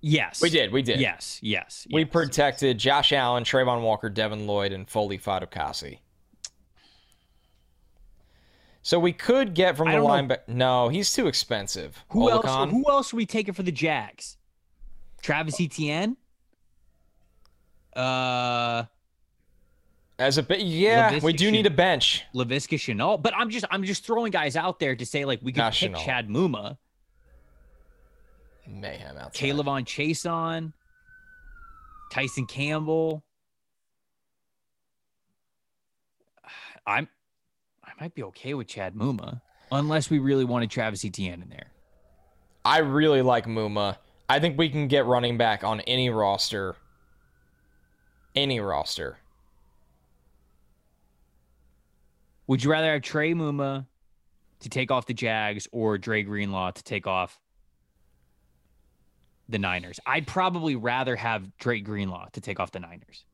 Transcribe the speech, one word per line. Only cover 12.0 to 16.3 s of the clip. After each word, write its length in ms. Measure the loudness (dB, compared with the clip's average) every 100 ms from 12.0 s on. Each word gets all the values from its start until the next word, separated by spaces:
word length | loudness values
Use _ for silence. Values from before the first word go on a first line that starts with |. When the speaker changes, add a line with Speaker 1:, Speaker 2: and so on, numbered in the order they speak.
| -2
Speaker 1:
Who 200 | 4 4
else, 160 | 4 4
Speaker 2:
Olicon? 240 | 2 2
Speaker 1:
who 120 | 2 4
else 240 | 4 2
are 20 | -2
we 100 | -2
taking 280 | -2 -4
for 100 | -4
the 80 | -4
Jags? 640 | 0 0 0 -4 -12 -18 -18 _ _ _ _ -16 -14 -16 -14
Travis 400 | -2 -2 -2 -2
Etienne? 560 | -4 -2 -2 -2 -2 -4 _